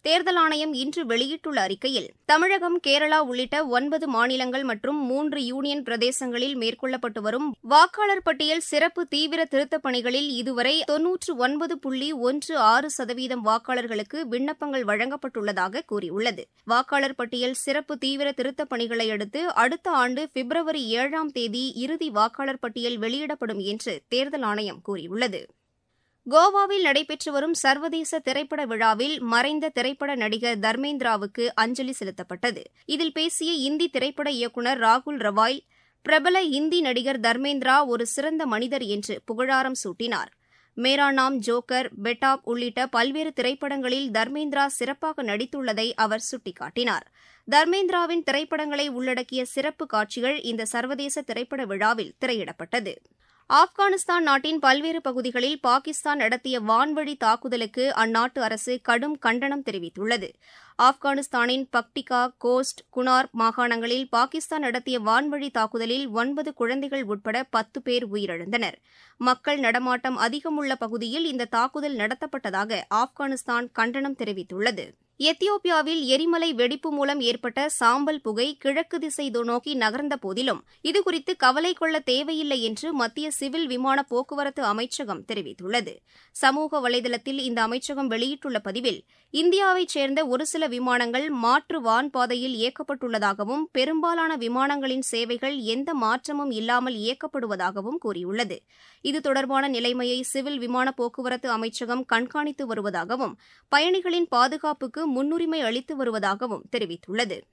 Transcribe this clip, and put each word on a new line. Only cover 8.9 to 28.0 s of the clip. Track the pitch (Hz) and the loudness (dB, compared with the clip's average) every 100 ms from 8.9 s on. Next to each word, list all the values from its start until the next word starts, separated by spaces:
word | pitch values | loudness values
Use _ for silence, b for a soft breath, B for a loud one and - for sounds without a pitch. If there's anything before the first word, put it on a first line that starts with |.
| 359 330 | 0 -2
தீவிர | 285 302 320 320 | -2 0 0 2
திருத்தப் | 269 285 311 | 2 0 -2
பணிகளில் | 269 247 240 262 294 | -2 -2 0 0 0
இதுவரை | 247 240 240 247 311 - | -2 -2 0 2 2 2
தொன்னூற்று | 302 330 370 - 269 | 2 2 0 -2 0
ஒன்பது | 254 294 330 302 | 2 2 -2 -4
புள்ளி | 269 262 285 | -4 -4 -4
ஒன்று | 294 240 285 - 311 | 0 0 0 -2 4
ஆறு | 220 233 302 | 6 6 2
சதவீதம் | - 240 247 254 247 214 | -6 -6 -4 -4 0 2
வாக்காளர்களுக்கு | 226 226 247 233 214 208 294 | 2 0 -2 -2 -4 -6 -8
விண்ணப்பங்கள் | 285 240 277 302 294 269 | -4 -2 -2 -4 -4 -2
வழங்கப்பட்டுள்ளதாக | 214 208 247 277 262 233 208 196 185 233 - | 0 0 -2 -4 -6 -4 -4 0 -2 -2 -4
கூறியுள்ளது. | 202 180 190 233 185 - _ | -4 -4 -2 -2 -4 -12 _
வாக்காளர் | - 233 262 285 277 269 | 0 0 2 0 0 -2
பட்டியல் | 240 247 247 | -6 -2 -2
சிறப்பு | 262 - 277 294 294 | -2 -2 -2 -2 -4
தீவிர | 269 277 285 | -4 -2 -2
திருத்தப் | 277 254 262 294 | -2 -4 -4 -6
பணிகளை | 240 233 233 226 | -4 -2 -2 -2
அடுத்து, | 208 208 285 349 | -2 -4 -4 -2
அடுத்த | - 240 330 381 | 2 2 2 0
ஆண்டு | 294 247 254 302 | 2 2 0 -4
பிப்ரவரி | 269 247 320 320 311 233 | -4 -2 0 0 -2 -2
ஏழாம் | 233 269 320 311 | 0 0 -2 -4
தேதி | 262 233 240 262 | -4 -4 -2 -4
இறுதி | - 214 311 311 | -4 -4 -4 -2
வாக்காளர் | 208 226 226 277 269 | 2 2 0 -6 -4
பட்டியல் | 233 233 233 240 | -6 -4 -4 -2
வெளியிடப்படும் | 220 269 302 294 226 202 | -4 -4 -6 -6 -4 -4
என்று | 190 220 - 160 _ | -4 -6 -6 -8 _
தேர்தல் | 247 269 285 | 0 0 -2
ஆணையம் | 226 208 208 180 | -2 -2 -4 -8
கூறியுள்ளது. | 190 196 160 202 247 185 - _ _ _ _ _ _ _ 247 | -8 -8 -6 -2 -2 -4 -12 _ _ _ _ _ _ _ 4
கோவாவில் | 302 370 403 392 403 | 6 8 6 2 4
நடைபெற்று | 330 277 311 302 320 | 4 2 0 -6 -2
வரும் | 277 311 | -2 0
சர்வதேச | 330 277 277 320 330 | 2 2 2 0 -4